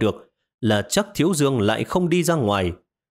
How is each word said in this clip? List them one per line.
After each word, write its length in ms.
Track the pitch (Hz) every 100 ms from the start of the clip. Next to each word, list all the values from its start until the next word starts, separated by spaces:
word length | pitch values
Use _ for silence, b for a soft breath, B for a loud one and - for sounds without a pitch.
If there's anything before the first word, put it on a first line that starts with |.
được 320 | 107 - - _ _ _
là 220 | 107 107
Trác 240 | 101 - 208
Thiếu 200 | - 156
Dương 260 | 170 143 131
lại 240 | 101 110
không 240 | 117 185 175
đi 140 | 175
ra 120 | 165
ngoài, 380 | 165 110 101 92 82 _ _ _